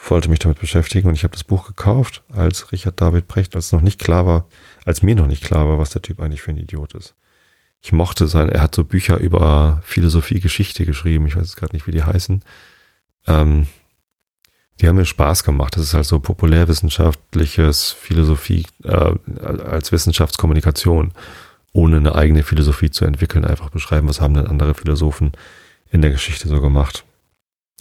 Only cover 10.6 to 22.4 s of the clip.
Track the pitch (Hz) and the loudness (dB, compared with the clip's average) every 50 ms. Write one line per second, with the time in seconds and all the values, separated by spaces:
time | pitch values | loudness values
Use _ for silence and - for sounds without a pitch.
10.6 | 98 - - - 85 80 73 - 80 82 80 78 78 76 73 87 87 85 - - | -4 -4 -4 -4 -4 -4 -4 -4 -2 -2 0 0 0 0 -2 -2 -4 -6 -8 -10
11.6 | 82 - - 78 - - 82 80 76 85 92 90 - - 95 98 - _ - - | -10 -8 -8 -8 -8 -4 -2 -2 0 0 0 -2 -2 -2 -4 -4 -4 _ -20 -20
12.6 | - _ _ _ _ _ _ _ _ _ _ _ - - 78 78 76 76 76 76 | -20 _ _ _ _ _ _ _ _ _ _ _ -4 0 2 2 4 4 4 2
13.6 | 73 73 - _ _ _ _ _ _ _ _ _ _ _ _ _ _ _ _ _ | 2 0 -4 _ _ _ _ _ _ _ _ _ _ _ _ _ _ _ _ _
14.6 | _ _ _ - 90 85 87 95 90 80 - - 71 73 80 - - - 71 69 | _ _ _ 0 2 2 4 4 2 0 0 0 0 0 0 0 0 0 0 0
15.6 | 71 69 - 87 78 71 - 80 76 - 82 76 - - 92 - 87 80 78 82 | 0 -2 -2 -4 -4 0 0 0 0 2 0 -2 0 -2 -4 0 2 2 4 4
16.6 | 85 82 80 - - 78 - - 82 82 76 - _ _ - 78 73 71 - - | 4 2 0 0 0 -2 0 0 0 0 0 -2 _ _ -2 -2 -2 -2 0 2
17.6 | 78 76 73 - - - - - - - 82 82 80 78 78 71 - - 87 82 | 2 2 2 0 -2 -6 -8 -10 -6 -4 0 2 2 2 2 0 0 -2 -2 -2
18.6 | 80 - - _ - - - 85 80 85 85 - - - - - - - 76 - | -2 -6 -12 _ -6 -2 0 0 2 2 0 -2 -4 -10 -14 -12 -10 -8 -8 -8
19.6 | - - 80 80 76 - - 82 - 85 82 - 82 78 - - - 80 78 78 | -8 -6 -6 -6 -4 -2 -2 0 0 0 0 0 0 -2 -2 -2 0 2 2 2
20.6 | - 80 73 - - 90 82 80 78 90 - - - - - - - - _ _ | 2 0 0 0 0 0 2 2 0 -2 -4 -10 -18 -20 -20 -20 -20 -20 _ _
21.6 | _ _ - - 80 80 80 76 73 76 73 76 76 78 78 78 | _ _ 0 2 4 4 4 4 4 2 2 2 4 4 4 4